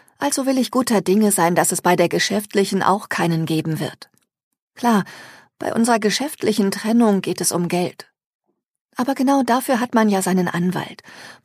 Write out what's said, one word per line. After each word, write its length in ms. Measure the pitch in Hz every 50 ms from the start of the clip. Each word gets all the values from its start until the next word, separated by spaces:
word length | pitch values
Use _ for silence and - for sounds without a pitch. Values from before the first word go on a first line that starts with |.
| _ _ _ _
also 260 | 277 285 - 285 254
will 120 | 269 269
ich 120 | 262 233 -
guter 320 | - 254 247 - 233 190
Dinge 300 | - 185 185 220 214 208
sein, 240 | - - 165 175 175
dass 160 | 170 160 -
es 100 | 185 -
bei 140 | - 175 180
der 140 | 170 170 170
geschäftlichen 720 | 170 175 - - 196 214 208 - - 202 196 196 196 190 -
auch 260 | - 190 214 - -
keinen 360 | - - 170 170 165 160 165
geben 340 | 151 160 156 - 160 156 147
wird. 300 | 156 - - - - - _ _ _ _ _ _ _ _ _ _ _ _ _
Klar, 300 | - - 240 226 196 160 - - - - - - - _ _ _
bei 160 | _ - - -
unserer 260 | 226 226 247 233 214
geschäftlichen 720 | 214 208 185 - 262 311 - - - 214 208 - 196 196
Trennung 500 | - - - 202 233 233 240 214 202 190
geht 180 | - - 175 -
es 120 | 175 -
um 160 | - 170 175
Geld. 440 | 165 180 175 180 - - - - _ _ _ _ _ _ _ _ _ _ _ _ _ _ _ _ _ _
Aber 200 | - 247 277 269
genau 280 | 277 262 277 277 277 254
dafür 360 | 240 233 262 - - 262 214
hat 160 | 247 240 -
man 140 | 226 220 214
ja 120 | 202 190
seinen 260 | 185 185 185 185 175
Anwalt, 540 | - - 170 175 185 175 - - - - - - - - - - - - -